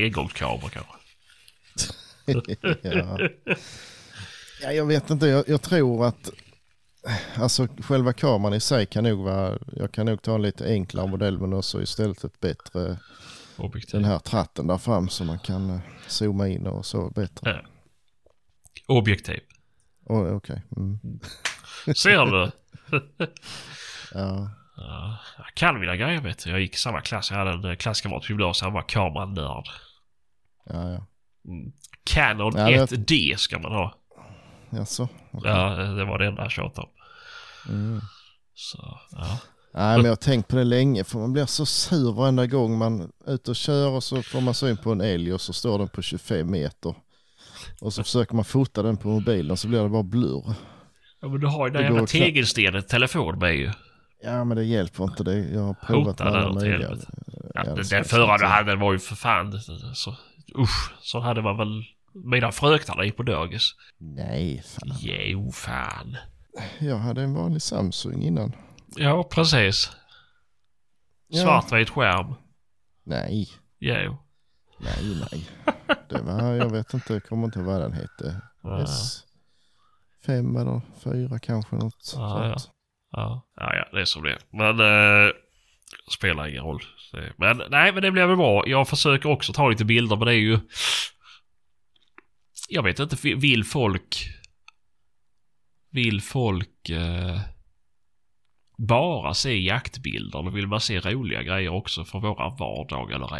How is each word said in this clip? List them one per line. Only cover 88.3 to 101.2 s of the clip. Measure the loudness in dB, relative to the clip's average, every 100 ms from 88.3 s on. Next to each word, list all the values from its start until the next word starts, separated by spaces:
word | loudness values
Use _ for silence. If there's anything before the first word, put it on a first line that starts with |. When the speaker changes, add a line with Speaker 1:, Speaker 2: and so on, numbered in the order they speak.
| 6
Speaker 1:
bra. | 6 6 4
Jag | 4 4
försöker | 2 4 4 4
också | 0 0
ta | 2 4
lite | 4
bilder, | 4 4 4 2
men | 4
det |
är | 4
ju... | 4 4 0 -4 -2 0 -4 -10 -20 -20 _ _ _ _ _ _ _ -20 _ _ _ -16 -6
Jag | 0
vet | 0 0
inte, | -2 -2
vi-, | -2
vill | 0 2 2
folk, | 2 0 2 0 -4 -8 -8 -12 -20 _ _ _ _ _ _ _ _ _ _ _ _ _ _
vill | 0 2 0
folk, | -2 0 0 0 -4 _ -6
eh, | -4 -2 -2 -4 -4 -6 -12 -20 _ _ _ _ _ _ _ _ _ _ -4
bara | 2 4 4 0 -2
se | -2 0 2
jaktbilder, | 2 0 -2 -8 -8 -6 -6 -6
eller | -4
vill | -4 -2
man | -2
se | 0 -2
roliga | -2 -2